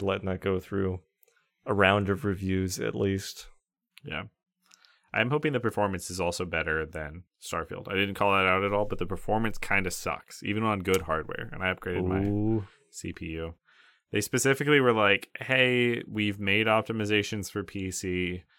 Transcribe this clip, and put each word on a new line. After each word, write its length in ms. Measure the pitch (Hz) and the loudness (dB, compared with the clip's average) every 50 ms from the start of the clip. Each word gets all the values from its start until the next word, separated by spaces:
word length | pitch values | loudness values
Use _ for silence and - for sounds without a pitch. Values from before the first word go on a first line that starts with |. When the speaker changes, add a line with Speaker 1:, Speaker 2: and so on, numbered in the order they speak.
| 98 | 0
Speaker 1:
letting 220 | 95 98 98 95 95 | 0 -2 -2 -2 -4
that 120 | 92 95 | -4 -2
go 180 | - 101 95 92 | 0 0 0 0
through 420 | - - 101 98 98 92 90 90 - _ _ _ _ _ _ _ _ _ _ _ - | -2 -4 -4 -2 -2 -2 -2 -4 -8 _ _ _ _ _ _ _ _ _ _ _ -6
a 80 | - 110 | -2 2
round 360 | 98 98 95 101 104 101 95 | 6 6 6 6 6 4 2
of 140 | 98 85 - | 0 0 0
reviews 540 | 104 95 92 95 95 95 95 95 92 92 120 | -2 -2 -2 -2 0 0 0 0 0 -2 -4
at 160 | 117 107 - | -4 -4 -2
least. 520 | 117 101 98 98 95 - - - - - - - _ _ _ _ _ _ _ _ - - | 0 0 0 0 0 -4 -8 -12 -14 -18 -20 -20 _ _ _ _ _ _ _ _ -18 -14
Speaker 2:
Yeah. 200 | 78 80 78 95 104 _ _ _ _ _ _ _ _ - _ _ _ _ _ _ _ - | -10 -8 -8 -8 -10 _ _ _ _ _ _ _ _ -20 _ _ _ _ _ _ _ -2
I'm 160 | 107 113 123 | 0 0 2
hoping 220 | 147 151 151 156 139 | 2 0 0 0 0
the 60 | 120 | 0
performance 500 | 110 110 - 107 104 101 95 85 - - | 0 0 0 0 0 0 0 -4 -6 -6
is 120 | 90 92 | -4 -2
also 240 | 87 87 85 - 92 | -2 -2 -2 -2 -4
better 400 | 87 85 82 80 80 78 80 80 | -4 -2 -2 -2 0 -2 -2 -2
than 380 | 76 78 80 76 73 78 87 87 _ _ _ | -4 -6 -8 -10 -10 -12 -14 -18 _ _ _
Starfield. 460 | - - 87 85 80 - 95 92 101 - | -12 -8 -6 -6 -6 -6 -8 -10 -8 -4
I 60 | 101 | 0
didn't 180 | 95 101 98 98 | 0 0 0 0
call 160 | - 101 101 | 0 2 4
that 140 | 98 98 95 92 | 4 4 4 4
out 160 | 92 95 101 | 4 4 2
at 80 | 101 101 | 2 2
all, 120 | 101 107 | 0 0
but 120 | - 101 - | 0 -2 -4
the 60 | 90 | -4
performance 520 | 90 95 85 - - 104 110 113 110 - - | -4 -4 -4 -2 -2 0 0 0 0 -2 -2
kinda 320 | - - 98 98 95 90 | -2 0 0 0 0 0
sucks, 500 | - - - 90 - - - - - - - | -4 -6 -6 -6 -6 -6 -8 -14 -18 -10 -6
even 200 | - 101 110 113 | -4 -2 0 0
on 160 | 110 104 98 | 0 0 0
good 200 | 87 95 92 92 | 0 2 2 2
hardware, 480 | 82 80 80 78 78 - - - - - | 2 0 -2 -2 -2 -4 -8 -8 -8 -8
and 120 | - 78 90 | -6 -4 -2
I 100 | 92 92 | -2 -2
upgraded 320 | - - 95 90 92 90 90 | -2 -4 -4 -2 -2 0 0
my 160 | 95 98 98 | 0 0 2
Speaker 1:
Ooh. 420 | 101 104 104 107 110 113 110 95 - - _ _ _ | 2 2 2 2 2 0 0 -2 -6 -12 _ _ _
Speaker 2:
C 200 | - - - 92 | -16 -12 -10 -10
P 140 | 90 - 87 82 | -10 -10 -10 -8
U. 240 | 80 80 80 82 82 - _ _ _ _ - _ _ _ _ _ | -6 -6 -6 -8 -8 -12 _ _ _ _ -20 _ _ _ _ _
They 100 | - 104 | -2 -2
specifically 580 | 104 - - 123 - 135 135 - 147 147 151 143 | -2 0 0 2 2 2 2 2 2 4 4 6
were 140 | 127 123 113 | 6 6 4
like, 360 | 110 104 101 101 95 - - - - | 6 6 6 4 4 0 -4 -14 -10
"Hey, 640 | - - 131 131 127 127 123 123 120 120 117 117 - - | -4 0 2 4 4 4 4 4 4 2 2 0 -4 -6
we've 320 | 104 107 104 104 98 104 | -4 -2 -2 -2 -2 -2
made 280 | 101 98 98 107 110 113 | 0 2 2 4 4 4
optimizations 840 | 110 113 110 - 113 110 104 104 107 104 101 - 113 104 98 - | 4 2 2 0 -2 -2 0 2 2 2 2 0 -2 -6 -6 -6
for 120 | - 104 98 | -6 -6 -6
P 280 | - - 101 95 95 | -6 -6 -6 -6 -6
C, 520 | 90 - - 92 90 90 90 87 87 90 - _ _ | -6 -6 -4 -2 -2 -2 -2 -2 -4 -6 -10 _ _